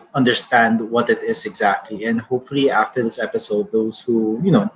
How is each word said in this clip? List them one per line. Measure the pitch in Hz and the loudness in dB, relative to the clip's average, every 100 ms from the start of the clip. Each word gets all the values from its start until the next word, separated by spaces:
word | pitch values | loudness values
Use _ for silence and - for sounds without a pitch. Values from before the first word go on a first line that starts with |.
| - | -4
understand | 139 123 113 - 120 113 113 | 0 2 2 2 2 4 2
what | 110 117 117 | 0 0 2
it | 110 | 0
is | 113 110 110 | 0 -2 -4
exactly. | 98 104 98 - 107 113 | -2 0 0 -4 -8 -4
And | 117 | -4
hopefully | - 123 - 143 135 | -2 -6 -4 0 2
after | 104 110 127 | 2 0 -2
this | 117 117 | -4 -4
episode, | 107 - - 104 101 | -4 -4 -2 -2 -2
those | 110 110 110 | -2 -2 -4
who, | - 117 110 113 | -2 0 0 0
you | 190 | 2
know, | 127 101 | 2 2